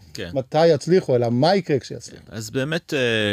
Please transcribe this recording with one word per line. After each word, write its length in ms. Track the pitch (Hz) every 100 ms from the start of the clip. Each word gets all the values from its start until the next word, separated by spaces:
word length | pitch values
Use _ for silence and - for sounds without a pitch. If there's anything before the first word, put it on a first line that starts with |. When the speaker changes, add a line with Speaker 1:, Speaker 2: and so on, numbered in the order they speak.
| -
Speaker 1:
כן. 160 | - 90
Speaker 2:
מתי 340 | 135 131 151 170
יצליחו, 480 | 143 160 180 - 123
אלא 140 | 117
מה 240 | 120 156 202
יקרה 240 | 170 139
כשיצליחו. 440 | - 120 - 107 -
Speaker 1:
כן. 80 | 113
אז 140 | 107
באמת, 440 | 131 139 170 -
אה, 60 | 143 120 110 104